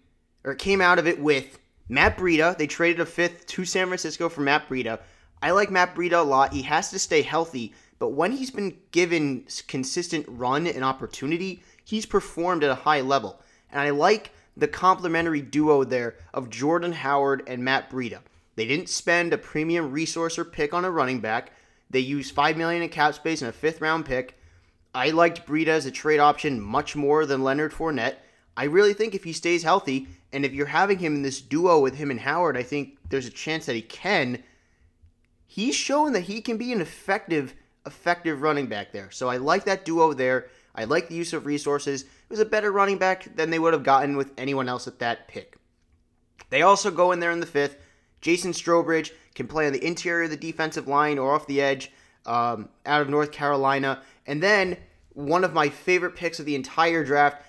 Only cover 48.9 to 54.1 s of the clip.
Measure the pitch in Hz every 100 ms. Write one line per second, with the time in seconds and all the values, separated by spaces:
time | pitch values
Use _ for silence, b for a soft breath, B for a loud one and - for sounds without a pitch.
48.9 | 160 151 B B - 123 156 147 135 151
49.9 | 170 180 170 165 151 160 160 156 156 135
50.9 | 143 151 143 131 147 143 139 139 135 -
51.9 | b b b - 120 120 113 - _ 135
52.9 | 147 139 147 151 151 143 143 135 139 135
53.9 | 135 B